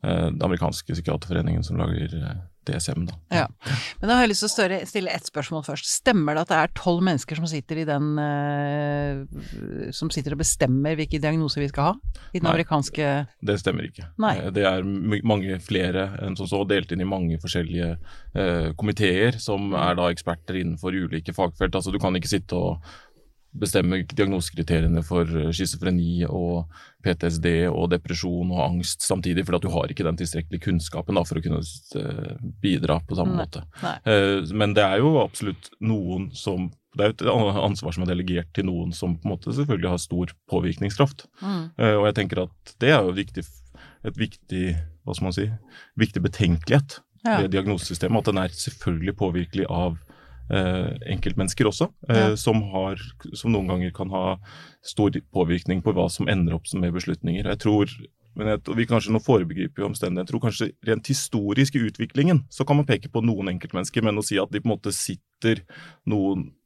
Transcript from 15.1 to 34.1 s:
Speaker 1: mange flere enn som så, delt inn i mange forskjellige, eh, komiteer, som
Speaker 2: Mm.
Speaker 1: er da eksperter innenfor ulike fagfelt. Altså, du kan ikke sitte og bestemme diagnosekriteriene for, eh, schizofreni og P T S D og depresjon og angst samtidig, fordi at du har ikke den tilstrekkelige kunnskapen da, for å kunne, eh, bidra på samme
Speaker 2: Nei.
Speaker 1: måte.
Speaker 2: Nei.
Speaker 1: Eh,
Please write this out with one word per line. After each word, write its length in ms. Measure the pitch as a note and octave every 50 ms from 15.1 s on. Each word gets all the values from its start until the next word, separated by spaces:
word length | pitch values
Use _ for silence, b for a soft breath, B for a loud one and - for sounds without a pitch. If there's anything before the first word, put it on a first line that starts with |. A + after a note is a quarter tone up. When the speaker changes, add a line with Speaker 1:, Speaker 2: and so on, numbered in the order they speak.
| G#2+ G2+ -
Speaker 1:
mange 380 | A#2 G#2+ G2+ F#2+ F#2+ F#2+ F#2
flere 560 | - - - F#2 F#2 F2+ F2 F#2 F#2+ G2 G2 - F#2+
enn 160 | G2 F#2+ F#2
som 80 | G2
så, 200 | F2 G2 G2 G2+
delt 240 | F#2+ G2+ G2 F2 -
inn 120 | E2+ F#2 F2+
i 20 |
mange 320 | F#2 G2 F#2+ F2+ E2 E2 D#2+
forskjellige, 600 | D#2+ F2 - F2 E2+ D#2+ E2+ E2+ F2 E2+ E2+ E2 B B B B B B B
eh, 380 | G2 G2 F2+ F2 E2+ D#2+ D#2+ D#2+
komiteer, 680 | E2 G#2+ G#2 G2+ G#2 G#2+ F#2+ F2+ F#2 G#2 A#2+ B2 A2+
som 320 | - - G#2 G2 G2+ G2 F#2+
Speaker 2:
Mm. 180 | D#2 C2+ F2
Speaker 1:
er 40 | F2+
da 60 | F2 F2 F2
eksperter 480 | F2 E2+ - - E2+ E2 D#2+ - F#2
innenfor 340 | F#2 F2+ F2 E2 D#2+ E2 F#2 F#2
ulike 400 | F#2+ F2+ E2+ - D#2+ D#2+ - E2
fagfelt. 380 | - F#2+ F2 E2 - F#2+ F#2 E2
Altså, 180 | - F2 F#2+ F#2
du 60 | G2+
kan 160 | - F#2+ F#2
ikke 120 | F2+ E2+ -
sitte 260 | G2+ G2 F#2 - -
og 260 | F2+ F2+ F2+ E2+ D#2+ B B B B B B B B B B _ _ _ _ _
bestemme 460 | - G#2 F#2+ - G2 F2+ F2 F#2 F#2+ F2
diagnosekriteriene 960 | - - - G#2 G2 G2 F#2 E2 - - - E2 D#2+ F2 D#2 D#2+ D#2+ E2+ E2 E2
for, 180 | D#2 F2 F2+ E2+
eh, 280 | D#2+ E2 D#2+ D2+ E2 E2
schizofreni 720 | F2+ F#2+ E2 - D#2+ F2+ F#2 F#2 F2 E2+ E2+ F2 F2 F2 -
og 380 | - F#2 F2 E2+ F2 E2+ E2+ E2 B B B B B B -
P 120 | G2 F2
T 120 | D#2+ -
S 120 | F2 E2 E2
D 280 | D#2+ F2 E2+ E2 E2+
og 240 | F2+ F2 F2 F2 F2
depresjon 600 | F2 F2+ E2 - F2 E2+ - F2+ F2 F2 F2+ F2+
og 100 | F2+ F2 C#2 C#2
angst 300 | F2 F2 F2 - - - -
samtidig, 380 | - G2 F#2+ E2 F2+ F2 E2 -
fordi 100 | D2+ F2
at 60 | F2 F2+
du 60 | F#2
har 160 | E2+ E2+ - -
ikke 160 | - - G2+
den 120 | D#2+ E2
tilstrekkelige 480 | E2+ F2+ E2 - E2 E2 - - F2 -
kunnskapen 500 | G2 F2+ E2+ D#2+ - - - E2+ - G2
da, 80 | F#2+ F2
for 140 | - -
å 60 | - E2
kunne, 180 | E2 D#2 D#2 E2 D#2+ - - _ - -
eh, 400 | - - - - - - - - - - - - - -
bidra 380 | G2+ F#2 - - - E2 E2 -
på 80 | - F#2+
samme 200 | F2 F2+ F2+ F#3
Speaker 2:
Nei. 80 | - -
Speaker 1:
måte. 180 | - - - - - B B B
Speaker 2:
Nei. 160 | F3 D#3 - _
Speaker 1:
Eh, 480 | A2+